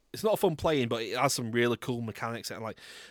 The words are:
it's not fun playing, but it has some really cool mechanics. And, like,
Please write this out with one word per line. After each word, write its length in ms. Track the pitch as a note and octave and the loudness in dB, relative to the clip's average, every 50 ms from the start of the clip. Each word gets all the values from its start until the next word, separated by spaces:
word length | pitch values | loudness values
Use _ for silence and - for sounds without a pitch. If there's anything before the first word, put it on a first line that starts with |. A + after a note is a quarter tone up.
| _ _ | _ _
it's 120 | - - G3+ | -6 -2 0
not 160 | A3 G3+ - | 2 2 4
fun 160 | - F3+ D#3 | 4 2 2
playing, 320 | - - E3 D#3 C#3 A#2+ | 2 0 2 4 4 2
but 160 | A2+ A#2+ A2+ A2+ | 2 0 -2 -2
it 120 | F#2 A2+ | -2 0
has 180 | B2 C#3 C3+ - | 2 2 2 2
some 180 | - A#2+ A2+ | 0 -2 0
really 260 | A#2 A#2 A#2+ A#2+ A#2 | 2 4 4 4 2
cool 240 | - - - B2 A#2 | 0 -2 -4 -4 -4
mechanics. 480 | A#2 A2 G2+ - A#2+ A#2 A#2 A2+ - - | -4 -6 -6 -6 -6 -6 -6 -6 -8 -8
And, 140 | G#2 G2 A2 | -8 -8 -8
like, 160 | A2 F#2+ - - - - - - - | -10 -10 -12 -16 -20 -18 -18 -20 -18